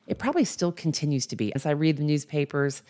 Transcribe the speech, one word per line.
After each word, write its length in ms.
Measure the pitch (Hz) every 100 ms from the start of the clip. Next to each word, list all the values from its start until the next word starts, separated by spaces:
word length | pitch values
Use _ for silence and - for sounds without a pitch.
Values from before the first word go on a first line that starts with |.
| -
it 120 | 226
probably 260 | 247 330
still 280 | 240 - 175
continues 540 | 170 165 147 147 139 -
to 100 | 117
be. 180 | 107
As 120 | 135 151
I 60 |
read 260 | 147 160 147
the 40 |
newspapers, 800 | 147 147 - 151 143 147 139 139 -